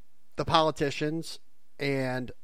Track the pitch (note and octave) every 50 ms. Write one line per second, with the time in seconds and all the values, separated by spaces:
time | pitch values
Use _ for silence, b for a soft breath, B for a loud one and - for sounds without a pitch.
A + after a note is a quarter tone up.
0 | - - - - - - - - D3+ - E3 E3 D#3+ D#3 D3+ - D#3 C#3+ C3+ -
1 | D3+ D3+ D#3 E3 D#3+ - - - - - - - - - - - - C#3 C#3 C3+
2 | C3 B2+ B2+ B2+ B2+ A2+ - -